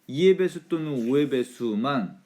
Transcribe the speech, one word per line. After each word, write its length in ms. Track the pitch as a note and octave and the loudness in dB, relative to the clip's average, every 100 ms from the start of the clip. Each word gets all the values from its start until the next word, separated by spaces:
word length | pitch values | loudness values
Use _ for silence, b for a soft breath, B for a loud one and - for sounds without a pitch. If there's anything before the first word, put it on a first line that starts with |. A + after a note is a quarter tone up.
| - | -10
이의 300 | C3+ F#3 F3+ | 2 4 4
배수 320 | F3+ F3 - | 0 -4 -6
또는 400 | E3+ D#3 C3+ A#2 | -4 -2 -2 0
오의 200 | C#3 C#3+ | 2 2
배수만 920 | C3 A#2+ - A#2+ G#2 C3 C3+ F#2+ - | 0 -4 -4 -4 -2 -2 -2 -4 -10